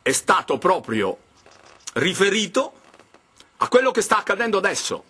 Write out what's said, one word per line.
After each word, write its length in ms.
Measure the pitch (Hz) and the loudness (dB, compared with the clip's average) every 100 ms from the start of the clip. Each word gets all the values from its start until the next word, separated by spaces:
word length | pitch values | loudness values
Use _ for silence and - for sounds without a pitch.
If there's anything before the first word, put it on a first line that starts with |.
è 100 | 131 | 0
stato 460 | 135 - 185 - 139 | -2 2 0 0 0
proprio 600 | 175 175 117 110 95 - _ _ - - - - - | 2 0 -2 -2 -2 -4 _ _ -20 -20 -20 -20 -8
riferito 800 | 117 165 180 196 208 202 262 302 - - - _ - _ _ - _ | -2 -2 2 0 0 0 -2 -2 -8 -20 -20 _ -20 _ _ -20 _
a 100 | - | 2
quello 240 | 247 262 | 2 4
che 100 | 240 | 0
sta 160 | 196 214 | 0 0
accadendo 400 | - 196 233 202 | 0 -2 0 0
adesso. 460 | 190 147 - 76 | 0 -2 -6 -8